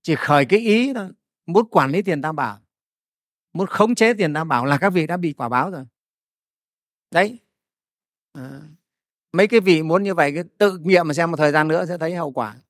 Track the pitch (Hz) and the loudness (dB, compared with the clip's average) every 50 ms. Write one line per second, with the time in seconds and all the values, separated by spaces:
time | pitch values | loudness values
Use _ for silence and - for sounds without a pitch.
0 | _ - 156 - - - 147 143 139 117 190 214 233 220 208 226 247 277 262 233 | _ -2 -2 -2 2 2 4 2 4 4 2 2 2 2 2 2 2 0 -4 -8
1 | 196 185 - _ _ _ _ _ _ - 170 208 233 - - 175 139 135 147 190 | -10 -12 -16 _ _ _ _ _ _ 0 0 0 0 4 2 2 2 2 0 -2
2 | 202 190 165 143 135 156 160 143 110 110 104 107 _ _ _ _ _ _ _ _ | -2 -2 -4 -4 -4 -6 -4 -4 -6 -6 -6 _ _ _ _ _ _ _ _ _
3 | _ _ _ _ _ _ _ _ _ _ _ 165 190 185 - - 208 226 240 - | _ _ _ _ _ _ _ _ _ _ _ -6 -6 -4 2 0 2 2 4 2
4 | 220 226 240 208 190 156 147 156 160 160 139 120 120 139 143 147 175 202 185 180 | 2 2 2 0 -2 -2 -2 -4 -2 -2 -2 0 0 0 0 0 0 0 0 0
5 | 160 156 170 180 175 160 143 - 131 117 123 123 143 196 185 143 131 117 _ _ | -2 -2 -4 -4 -4 -6 -6 -6 -6 -2 -2 -2 -2 -2 -8 -12 -14 -16 _ _
6 | _ _ _ _ _ _ _ _ _ _ _ _ _ _ _ _ _ _ _ _ | _ _ _ _ _ _ _ _ _ _ _ _ _ _ _ _ _ _ _ _
7 | _ _ - 165 196 214 247 240 _ _ _ _ _ _ _ _ _ _ _ _ | _ _ 0 0 0 0 -4 -14 _ _ _ _ _ _ _ _ _ _ _ _
8 | _ _ _ _ _ _ _ 147 127 131 131 127 104 156 156 _ _ _ _ _ | _ _ _ _ _ _ _ -18 -16 -16 -16 -18 -20 -20 -20 _ _ _ _ _
9 | _ _ _ _ _ _ - 170 202 214 233 226 185 190 175 156 160 156 165 190 | _ _ _ _ _ _ 0 0 0 2 2 2 4 4 2 2 2 0 0 0
10 | 202 196 185 170 151 143 143 165 175 - _ _ 208 202 190 180 151 180 190 175 | 0 0 0 2 0 0 0 -4 -10 -10 _ _ 0 0 0 -2 0 4 4 4
11 | 170 156 147 165 170 170 170 143 156 147 143 151 156 156 156 175 185 165 175 170 | 4 2 -2 -2 -2 -2 0 2 2 2 4 2 2 2 0 -2 -2 -4 -6 -6
12 | 160 160 180 175 165 143 127 131 117 107 107 127 _ | -6 -6 -6 -6 -8 -6 -6 -6 -8 -8 -10 -16 _